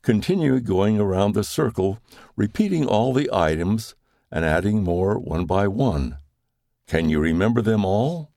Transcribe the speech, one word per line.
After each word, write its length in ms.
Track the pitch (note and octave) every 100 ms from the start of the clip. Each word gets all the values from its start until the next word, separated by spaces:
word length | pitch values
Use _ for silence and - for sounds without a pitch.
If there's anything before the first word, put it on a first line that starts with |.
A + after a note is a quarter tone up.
| -
Continue 500 | G#2+ G2 F#3+ D3+ C3
going 400 | A2+ F#2 G2+ G#2+
around 360 | G2+ F#2 G2+ G#2+
the 80 |
circle, 560 | G2+ - C#3 G2+ F#2+ G2 _ - - -
repeating 480 | G#2 - G#3+ F3+ D3
all 260 | G#2+ B2
the 160 | C3 D3
items 600 | F#2+ D#2+ D#2+ F2 A2 - - _ _ _
and 120 | -
adding 400 | E2 D#2+ G2 G#2+
more 360 | F2+ F2 F#2+ G#2
one 260 | E2+ D#2+ F2
by 220 | F#2+ G2+
one. 500 | A3 C3+ D#2 B1+ C2 - _ _ _ _ _ -
Can 220 | E2 D#2+
you 100 | D#2
remember 420 | D#2+ E2 G#2 A#2
them 240 | A2 A2 F#2+
all? 460 | G2+ C3+ E3+ D3